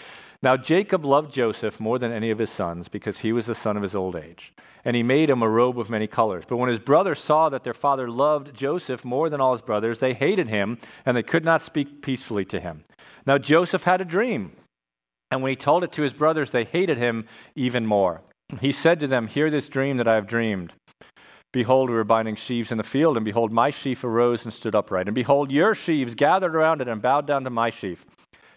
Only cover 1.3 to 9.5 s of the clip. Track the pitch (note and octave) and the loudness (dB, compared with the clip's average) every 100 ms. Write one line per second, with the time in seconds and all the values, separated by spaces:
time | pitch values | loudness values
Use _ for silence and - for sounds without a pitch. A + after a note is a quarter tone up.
1.3 | B2+ A#2 G#2 A2 - A2 B2 A#2+ A2+ A2+ | 0 0 0 -6 -4 -4 -2 -2 -4 -2
2.3 | G#2+ A2 - F2 E2+ E2+ G#2 - F#2+ A2 | -2 -4 -4 -6 -6 -10 -8 -8 -4 -2
3.3 | A#2 A2+ A2 A2 G#2 G2+ G2 F#2 F2 D#2 | -2 -2 -6 -4 -4 -4 -4 -4 -6 -12
4.3 | - - - - - B2 A#2+ A#2 C#3 D#3 | -20 -20 -20 -20 -10 -4 -2 2 4 4
5.3 | B2 A2+ A2+ B2 A#2+ G#2+ A2 G#2+ - A2 | 2 2 4 2 0 -4 -4 -2 0 0
6.3 | F2+ - A#2+ B2 A2+ C3+ D3+ G3 C#3+ - | -2 -4 -2 0 -2 2 4 4 -2 0
7.3 | D3+ D#3+ C3+ B2 - C#3+ C3+ B2 A#2 D3 | 2 2 -2 -8 -2 0 0 -2 0 0
8.3 | D3+ C#3 A#2+ C3+ E3+ - B2+ B2+ B2+ D#3+ | 0 -4 -6 -2 -2 -4 -8 -4 -2 -2
9.3 | C#3+ C3 | 2 0